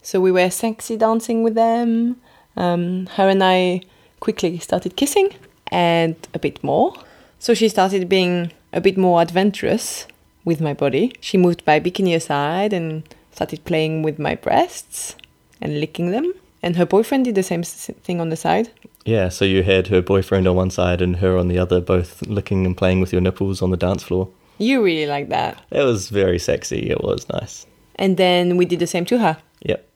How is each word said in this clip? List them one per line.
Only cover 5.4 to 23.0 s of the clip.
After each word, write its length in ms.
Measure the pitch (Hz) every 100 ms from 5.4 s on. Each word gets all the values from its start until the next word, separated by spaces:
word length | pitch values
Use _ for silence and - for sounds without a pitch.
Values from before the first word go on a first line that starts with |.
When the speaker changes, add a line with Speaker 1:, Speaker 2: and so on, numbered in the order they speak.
| - _ -
Speaker 1:
and 480 | 180 175 170 165 165 -
a 60 | 156
bit 240 | 156 -
more. 300 | 139 147 294 - - - _ _
So 140 | -
she 140 | 220 220
started 380 | - 190 196 180
being 460 | 190 180 175 170 - _
a 80 | -
bit 160 | 190 190
more 240 | 185 170
adventurous 840 | 170 175 202 196 - 220 - - - - _ _ 170
with 160 | 156
my 120 | 156
body. 380 | 143 143 135 233 -
She 180 | - 190
moved 260 | 180 170 -
my 120 | 151
bikini 360 | 170 180 185 165
aside 560 | - 143 143 175 208
and 320 | 190 165 156 156 - _
started 340 | - - 160 -
playing 380 | 160 156 160
with 160 | 156 147
my 160 | 147 -
breasts 800 | - - 349 - - - - - - _ _ _
and 200 | 151 147
licking 320 | 151 - 175
them. 220 | 208 339 381 _ _
And 120 | 175 175
her 80 | 175
boyfriend 400 | 196 226 277 247
did 100 | 196
the 80 |
same 180 | 185 170
s-, 300 | 175 - - -
thing 180 | - 175
on 80 | 165
the 60 | 160
side. 340 | 165 180 233 _ - _ -
Speaker 2:
Yeah, 240 | 113 92
so 160 | - 98
you 160 | 95
had 240 | 92 95 92
her 140 | 95
boyfriend 460 | 90 98 92 98 90
on 80 | 90
one 160 | 92
side 300 | 92 90 90
and 160 | 90 87
her 200 | 92 92
on 100 | 87
the 120 | 90
other, 200 | 90 90
both 420 | 87 92 85 -
licking 420 | - 104 - 98 92
and 100 | 87
playing 260 | 92 92